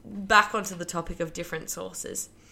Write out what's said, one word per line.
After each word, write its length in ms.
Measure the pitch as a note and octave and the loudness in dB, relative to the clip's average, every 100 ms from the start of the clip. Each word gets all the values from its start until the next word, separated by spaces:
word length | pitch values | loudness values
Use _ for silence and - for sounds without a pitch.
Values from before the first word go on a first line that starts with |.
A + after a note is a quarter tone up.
| A3 | -12
back 500 | G3+ G3 G#3+ G#3+ A3 | -6 6 8 8 0
onto 200 | G3 F3 | -2 -6
the 100 | E3+ | -4
topic 340 | E3+ E3 E3+ | -4 -4 -4
of 140 | D#3+ | -4
different 360 | E3+ F3 D#3+ - | -4 -6 -6 -6
sauces. 600 | - F#2 - - - - - - | -6 -6 -8 -8 -8 -8 -14 -20